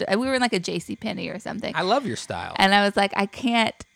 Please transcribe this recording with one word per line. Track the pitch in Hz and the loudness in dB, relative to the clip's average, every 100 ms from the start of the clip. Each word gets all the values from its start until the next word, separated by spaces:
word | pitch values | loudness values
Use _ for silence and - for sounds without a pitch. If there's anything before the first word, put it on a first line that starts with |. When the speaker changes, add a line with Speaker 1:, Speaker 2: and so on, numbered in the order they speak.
| - | 0
Speaker 1:
and | 196 | 0
we | 262 | 2
were | |
in, | 262 | 0
like, | 240 | 2
a | 185 | 0
J | 175 175 | -2 -6
C | - - | -6 -8
Penney | 214 196 165 | -6 -6 -8
or | - | -8
something. | - - - | -8 -8 -4
Speaker 2:
I | 160 | 0
love | 185 262 226 | 2 2 0
your | 107 | -6
style. | - 90 - - | -6 -6 -4 2
Speaker 1:
And | 196 | 6
I | 202 | 6
was | 202 202 | 4 2
like, | 202 - | 0 0
"I | 202 | -4
can't," | - 247 233 220 - - | -2 0 2 0 -2 -8